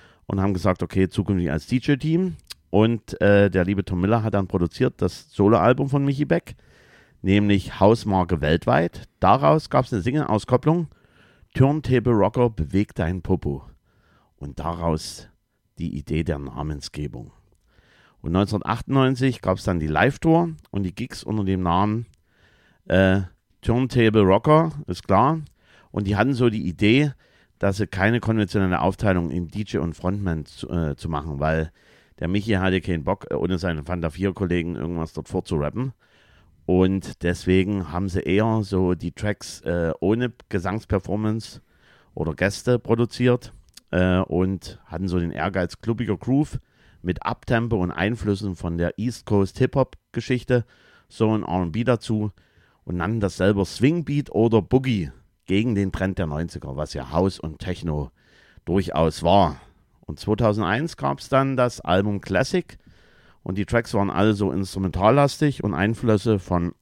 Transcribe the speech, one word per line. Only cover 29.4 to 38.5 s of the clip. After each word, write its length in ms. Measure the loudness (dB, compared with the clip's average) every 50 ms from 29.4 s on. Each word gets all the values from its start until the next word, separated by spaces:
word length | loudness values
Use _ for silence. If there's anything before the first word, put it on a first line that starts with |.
| -6 -6
D 140 | -6 -8
J 200 | -8 -4 -4 -2
und 120 | -2 -4 -6
Frontman 500 | -4 -4 -4 -4 -2 -4 -4 -4 -4 -6
zu, 240 | -10 -14 -16 -10 -6
äh, 280 | -4 -2 -2 -2 -4
zu 120 | -6 -6 -6
machen, 320 | -6 -6 -6 -6 -6 -2
weil 320 | 0 0 0 0 -2 -4 _ _ _ _ _ _ _ _ _ -8
der 100 | -4 -2
Michi 240 | -2 -2 0 0 0
hatte 280 | 0 0 0 0 0
keinen 220 | -2 -2 -4 -2 -2
Bock, 220 | -2 -4 -4 -4 -6
äh, 40 | -4
ohne 220 | -2 -2 -2 -2
seine 260 | -2 -2 -4 -4 -4 -6
Fanta 260 | -6 -6 -4 -4 -6
vier 240 | -4 -2 -4 -4 -2
Kollegen 420 | -2 -2 0 0 0 -2 -2 -6
irgendwas 380 | -6 -6 -6 -4 -6 -6 -6 -8
dort 140 | -12 -12 -6
vorzurappen. 640 | -6 -6 -4 -2 -2 -2 -2 -2 -4 -4 -6 -6 -8 _ _ _ _ _ _ _ _ _ _ _ _ _ -2
Und 560 | 2 4 4 4 4 2 -2 -4 -8 -12 -4
deswegen 680 | -2 -2 -2 -2 2 2 4 4 4 2 -2 -4 -4 -4
haben 200 | -4 -4 -4 -2
sie 100 | -4 -4
eher 400 | -2 0 0 2 2 2